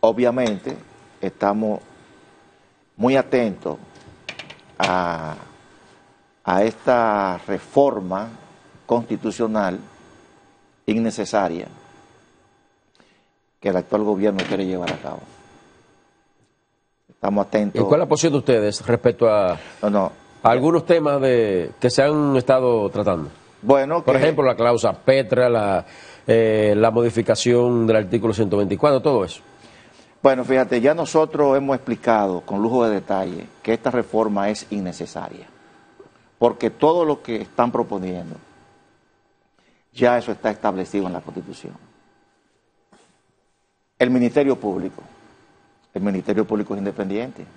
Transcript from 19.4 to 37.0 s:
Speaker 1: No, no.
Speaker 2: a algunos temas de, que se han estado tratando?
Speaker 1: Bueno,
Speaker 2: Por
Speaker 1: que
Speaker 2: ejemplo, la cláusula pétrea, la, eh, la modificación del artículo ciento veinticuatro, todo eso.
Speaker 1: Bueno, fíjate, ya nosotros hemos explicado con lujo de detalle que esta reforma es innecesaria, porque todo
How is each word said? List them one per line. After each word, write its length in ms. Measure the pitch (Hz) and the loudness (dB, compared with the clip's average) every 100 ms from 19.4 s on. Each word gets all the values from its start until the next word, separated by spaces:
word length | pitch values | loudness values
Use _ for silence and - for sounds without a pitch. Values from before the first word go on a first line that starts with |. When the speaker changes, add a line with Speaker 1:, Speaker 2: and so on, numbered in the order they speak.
| 95 80 - - | 0 -2 -8 -4
Speaker 1:
No, 80 | 104 | 0
no. 220 | 101 92 - - - | 0 -2 -6 -20 0
Speaker 2:
a 80 | 120 | 2
algunos 340 | 120 143 165 | 4 2 0
temas 360 | - 170 147 143 | 2 2 2 0
de, 500 | 131 123 110 92 82 - | 2 2 2 0 -2 -2
que 120 | 123 | -2
se 120 | - | 2
han 340 | 139 151 147 135 | 2 2 2 0
estado 520 | 127 131 127 117 101 | 2 2 4 0 0
tratando? 380 | 101 101 87 71 - - _ | -2 -2 -2 -4 -12 -20 _
Speaker 1:
Bueno, 440 | 104 139 135 165 | 2 4 4 0
Speaker 2:
Por 100 | 147 135 | 2 2
Speaker 1:
que 60 | |
Speaker 2:
ejemplo, 220 | 147 151 | 2 2
la 100 | 135 | 0
cláusula 380 | 113 117 120 110 | 2 2 2 0
pétrea, 560 | - - 135 117 123 123 | -2 2 2 2 2 2
la, 360 | 117 104 92 90 - - - - | 2 2 0 -2 -16 -20 -18 2
eh, 460 | 113 113 107 107 104 | 4 4 2 2 4
la 160 | 113 | 4
modificación 960 | 113 120 113 113 110 123 120 123 120 113 | 2 0 0 0 0 2 2 2 2 2
del 80 | 110 | 2
artículo 360 | 98 113 110 | 2 -2 -2
ciento 240 | 104 104 101 | 0 0 0
veinticuatro, 460 | 101 95 147 135 | 0 0 2 2
todo 220 | 151 127 | 2 0
eso. 160 | 90 - - - - - - - - _ | -2 -8 -20 -20 -20 -20 -20 -20 -20 _
Speaker 1:
Bueno, 220 | 139 131 | 2 2
fíjate, 360 | 127 131 123 123 | 0 0 2 2
ya 140 | 123 | 2
nosotros 600 | 165 151 165 156 156 143 139 | 0 0 0 0 2 2 2
hemos 180 | 139 | 0
explicado 680 | 131 - 117 - 110 101 90 | -4 -4 -4 2 2 2 -2
con 200 | - 98 | -6 -2
lujo 240 | 110 123 113 | 0 2 0
de 80 | |
detalle 540 | 101 - 95 92 87 90 - | -2 -2 -4 -4 -8 -14 -14
que 80 | - | -4
esta 160 | 113 - | -2 0
reforma 580 | 123 113 107 110 101 98 | -2 -2 -2 0 0 -2
es 160 | 107 - | -4 -6
innecesaria, 760 | 104 90 80 85 - 87 - - _ _ _ _ _ - _ _ _ | -8 -6 -8 -10 -10 -14 -16 -20 _ _ _ _ _ -20 _ _ _
porque 320 | 117 107 117 | 0 2 -4
todo 340 | - 147 170 | 2 2 2